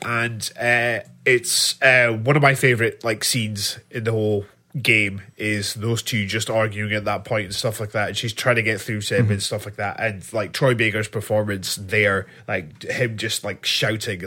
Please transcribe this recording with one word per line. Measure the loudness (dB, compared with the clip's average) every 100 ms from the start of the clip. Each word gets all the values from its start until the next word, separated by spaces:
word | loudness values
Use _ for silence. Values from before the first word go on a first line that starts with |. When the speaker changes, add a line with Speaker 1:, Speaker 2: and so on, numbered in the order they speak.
Speaker 1:
and, | -4 -2 -2 -4 -8 -2
uh, | 2 2 2 -2 -6 -2 2
it's, | 4 2 0 0 4
uh, | 6 6 6
one | 2 2 6
of |
my | 6
favorite, | 6 4 4 2 0 -2
like, | -2
scenes | 0 0 -2 -2 -4 -6 -10
in | -6
the | -2
whole | 2 2 0 -2 _ _ -2
game | 2 4 2 -4 -12 -6
is | -2 -2 -4 -4
those | -2 -2
two | -2 -2 -2
just | -2 0
arguing | 0 0 -2 -4
at | -2 -2
that | -4
point | -2 -4 -4
and | -4
stuff | -4 -4
like | -4
that, | -4 -2
and | -4
she's | -4
trying | -2 0 2
to |
get | 0 -2
through | -4 -6
to | 0 2
him |
Speaker 2:
Mm-hmm. | 2
Speaker 1:
and | 2
stuff | -2 -6
like | -8 -8
that, | -6 -4
and, | -4 -4 -6
like, | -4 -4
Troy | 2 2 4
Baker's | 2 0 -4
performance | -6 0 0 0 -4 -6 -8
there, | -2 2 2 2 -2 -12 -6
like, | -6 -6 -10
him | -6 -2 -2 -2
just, | -4 -4 -6
like, | -6 -2
shouting, | 0 0 0 -4 -6